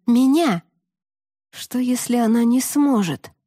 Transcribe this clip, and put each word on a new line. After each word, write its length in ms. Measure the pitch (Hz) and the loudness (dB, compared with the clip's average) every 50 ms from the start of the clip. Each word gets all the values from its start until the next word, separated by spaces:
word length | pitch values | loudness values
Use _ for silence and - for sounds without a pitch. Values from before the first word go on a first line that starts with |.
| _ | _
меня!" 580 | - 240 240 262 262 277 320 339 277 196 170 - _ _ _ _ _ _ _ _ _ _ _ _ _ _ _ _ _ | 0 2 2 4 4 2 2 2 0 -2 -4 -6 _ _ _ _ _ _ _ _ _ _ _ _ _ _ _ _ _
"Что, 280 | - - - - - 247 | -20 -20 -14 -8 -6 -4
если 380 | 254 247 254 240 - - 240 | -2 -2 -2 -2 -2 -2 -2
она 260 | 240 233 220 226 233 233 | 0 0 2 2 2 2
не 180 | 233 240 262 | 2 0 0
сможет?" — 680 | 254 - - 294 285 285 262 214 196 165 - - - - - _ _ | -2 -2 -2 0 0 2 0 0 0 -2 -6 -8 -10 -18 -20 _ _